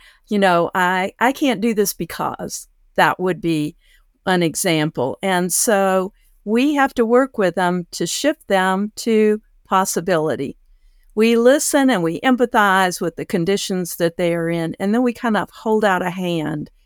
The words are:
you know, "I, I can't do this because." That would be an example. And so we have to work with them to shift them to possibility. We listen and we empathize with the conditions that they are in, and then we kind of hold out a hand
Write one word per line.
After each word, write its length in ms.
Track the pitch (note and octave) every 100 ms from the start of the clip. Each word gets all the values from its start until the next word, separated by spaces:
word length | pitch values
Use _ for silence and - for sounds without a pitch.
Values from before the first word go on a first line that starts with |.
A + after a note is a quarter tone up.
| - _ -
you 100 | G#3
know, 320 | F#3+ E3+ E3+ F#3+
"I, 380 | F3+ F#3 G3+ -
I 120 | A#3+
can't 300 | C4+ C#4 F#3+
do 120 | A#3
this 200 | G#3 G3+
because." 720 | - E3 - C#3 - E3+ - - _ _ -
That 240 | D#3 -
would 220 | F#3 D#3+
be 340 | E3+ D#3 D3+ _ _ _ _ _ G3
an 180 | F3+
example. 720 | E3 - F3+ D#3 D#3 - B2+ -
And 300 | G3 F3+ F3+
so 640 | - B3 G3 F#3+ F#3+ F#3 _ _ _
we 300 | G3+ A3+ C#4+
have 200 | C#4+ C4+ -
to 100 | A3+
work 320 | A#3+ C4+ -
with 180 | F3+ F#3+
them 300 | F3+ F3+ E3+
to 140 | - E3+
shift 400 | - C#4+ D4+ -
them 440 | F#3+ F#3+ F#3+ G#3 -
to 440 | A#3 G#3+ G#3+ G#3+ _ _ -
possibility. 920 | F#3+ F#3+ F#3 F3+ D#3+ D#3 B2 C#3 - _ _ _ _ _
We 220 | G#3+ A3+ A#3
listen 540 | A#3+ C#4+ - C#4+ C4
and 140 | G3
we 160 | E3 E3+
empathize 800 | C4 B3 A#3+ A#3 G3+ F#3+ F#3 F3
with 140 | E3+ -
the 100 | -
conditions 720 | F#3 E3+ G3 - F#3 E3+ -
that 200 | E3+ E3+
they 160 | E3+
are 160 | E3+ E3
in, 260 | E3+ E3 -
and 140 | G3
then 100 | A#3
we 100 | B3
kind 240 | A#3 A#3 G3+
of 120 | D3
hold 340 | - A3+ A3 G#3
out 160 | F3+
a 80 | F#3
hand 640 | F#3 F3+ E3 D3+ D3 - _